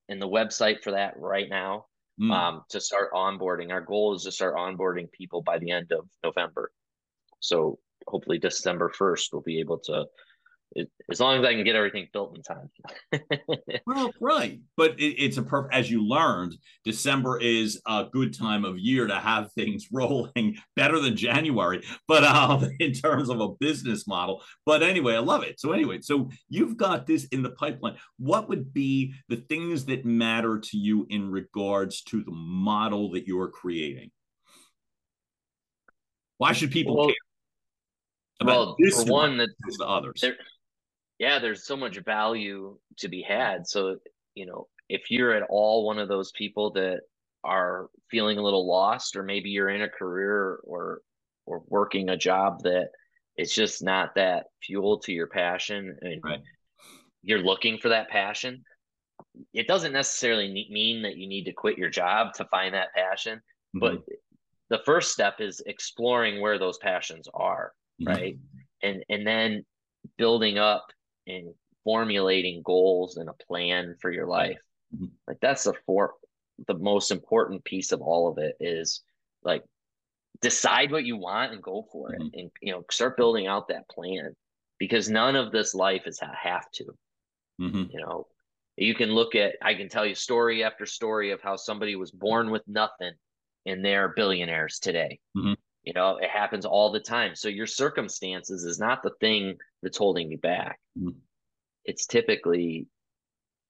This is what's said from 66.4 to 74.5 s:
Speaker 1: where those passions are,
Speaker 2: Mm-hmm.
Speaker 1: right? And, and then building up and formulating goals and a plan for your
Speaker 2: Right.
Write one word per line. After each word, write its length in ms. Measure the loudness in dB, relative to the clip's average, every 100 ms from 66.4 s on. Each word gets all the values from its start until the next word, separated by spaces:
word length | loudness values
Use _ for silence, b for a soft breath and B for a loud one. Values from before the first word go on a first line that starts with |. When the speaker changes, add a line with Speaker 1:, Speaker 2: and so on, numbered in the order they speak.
Speaker 1:
where 160 | 0 2
those 200 | 0 -2
passions 500 | -2 -2 -4 -12 -12
are, 400 | -2 -2 -2 -6 _ _ -8
Speaker 2:
Mm-hmm. 60 | -2
Speaker 1:
right? 240 | -2 -2 -8 -18 -20 -20 -6
And, 220 | -4 -4 -4
and 180 | -4 0
then 380 | 2 0 -2 -8 _ _ _ -14 2
building 400 | 4 4 4 4
up 300 | 4 4 -2 -20 _ _ -12
and 260 | -12 -12 -20 _ _
formulating 800 | 0 0 2 2 4 2 0 -4
goals 540 | 2 4 6 4 0 -6
and 100 | -12
a 40 |
plan 640 | -12 -8 -4 -2 -2 -4 -6
for 80 | -4
your 140 | -4 -2
Speaker 2:
Right. 260 | 0 0